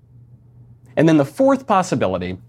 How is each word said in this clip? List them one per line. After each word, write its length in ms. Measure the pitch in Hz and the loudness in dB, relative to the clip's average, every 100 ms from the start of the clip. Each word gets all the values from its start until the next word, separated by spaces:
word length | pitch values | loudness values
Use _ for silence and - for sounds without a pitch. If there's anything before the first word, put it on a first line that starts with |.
| _ - - - _ - - - - - | _ -20 -20 -20 _ -20 -20 -20 -6 0
And 120 | 160 | 2
then 100 | 160 | 2
the 80 | - | 0
fourth 400 | - 269 269 - | 0 0 0 0
possibility 720 | 196 180 139 101 92 90 92 | -2 -2 -4 -4 -4 -8 -12